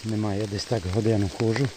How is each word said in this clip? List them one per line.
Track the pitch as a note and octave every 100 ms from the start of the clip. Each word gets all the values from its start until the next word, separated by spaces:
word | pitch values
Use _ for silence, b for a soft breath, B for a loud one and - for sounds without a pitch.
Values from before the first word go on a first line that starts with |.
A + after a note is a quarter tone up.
Нема, | A2 G#2+ G#2+
я | G2 G#2+
десь | G2+
так | - A#2 F#2
годину | G2+ A2 G#2+ G2 -
ходжу. | A2+ A2+ C#3